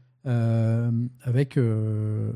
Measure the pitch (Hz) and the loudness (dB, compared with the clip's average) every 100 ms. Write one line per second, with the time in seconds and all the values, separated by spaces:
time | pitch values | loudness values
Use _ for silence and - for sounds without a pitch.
0 | _ _ 135 120 117 117 113 113 120 117 | _ _ -2 0 2 2 2 2 0 0
1 | 120 - 131 123 143 151 117 110 110 107 | -2 -6 -2 0 0 2 2 0 -2 -2
2 | 107 107 107 | -2 -2 -4